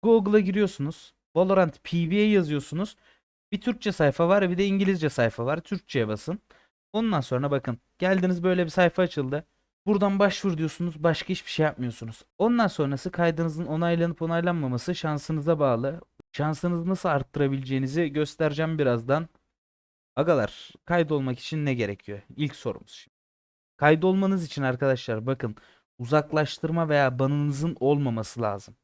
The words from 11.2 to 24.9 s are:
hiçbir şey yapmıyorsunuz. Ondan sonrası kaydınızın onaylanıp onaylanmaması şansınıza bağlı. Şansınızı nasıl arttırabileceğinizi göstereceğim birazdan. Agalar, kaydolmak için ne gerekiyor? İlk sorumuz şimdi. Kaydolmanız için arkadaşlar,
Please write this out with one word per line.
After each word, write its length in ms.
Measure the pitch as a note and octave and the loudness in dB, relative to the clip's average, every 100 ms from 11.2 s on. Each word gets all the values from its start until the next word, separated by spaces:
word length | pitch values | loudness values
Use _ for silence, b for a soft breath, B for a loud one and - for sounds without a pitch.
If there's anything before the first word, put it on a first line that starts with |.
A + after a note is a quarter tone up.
| - | -4
hiçbir 220 | F#3 - | -6 -6
şey 140 | - | -2
yapmıyorsunuz. 600 | D#3 D3 B2 A2+ A2+ A2+ - _ | -2 0 -8 -8 -14 -14 -20 _
Ondan 280 | G#3+ A#3+ G#3 | 2 2 2
sonrası 440 | - C#3+ C#3 F#3 | 0 -2 -2 -6
kaydınızın 560 | F3 E3+ D#3+ E3 D#3 F3+ | 0 0 2 -2 -2 -4
onaylanıp 560 | D#3 E3+ E3+ E3+ E3 | 0 0 2 0 -2
onaylanmaması 720 | E3 E3 F3 F3 C#3 B2 - | -2 0 0 0 -2 -2 -4
şansınıza 640 | F3 D#3+ D3 - D#3 D3 D#3 | -4 -2 -4 -4 -4 0 2
bağlı. 420 | C#3 A#2 C3+ E3 - _ - | 2 2 -2 -6 -16 _ -18
Şansınızı 560 | - D3 D#3 F3 E3+ E3+ | -4 -4 -2 -2 -2 -2
nasıl 200 | F#3+ F#3 | -2 0
arttırabileceğinizi 1000 | C#3+ C3+ C#3+ C#3 C3+ B2+ C3+ C3+ D3 E3 | 0 -2 0 0 0 -2 -2 0 0 -2
göstereceğim 680 | C#3+ D3+ - D#3 C#3+ D#3+ D#3+ | 0 -4 0 -2 0 -2 2
birazdan. 500 | C3+ A#2+ A#2+ C#3+ E3 _ _ _ _ _ _ _ _ - | 2 2 0 -2 -2 _ _ _ _ _ _ _ _ -2
Agalar, 540 | D#3+ D3+ G#2+ - - - | 2 2 0 -6 -20 -20
kaydolmak 540 | - F3 D#3 D3+ C3 B2+ | -2 0 0 0 -2 -6
için 260 | - D#3+ | -6 -4
ne 100 | D3 | -2
gerekiyor? 440 | B2+ G#2 G2+ - G2+ _ - | 0 -2 -4 -10 -14 _ -6
İlk 200 | D3 - | -6 -4
sorumuz 340 | A#2+ - - | -8 -8 -14
şimdi. 260 | - - _ _ _ _ _ _ _ | -20 -20 _ _ _ _ _ _ _
Kaydolmanız 680 | C#3+ D#3+ F#3 F#3+ G3 F#3+ | 4 4 4 2 2 0
için 180 | D#3+ - | -4 -2
arkadaşlar, 640 | C3+ B2+ C#3 | -2 0 0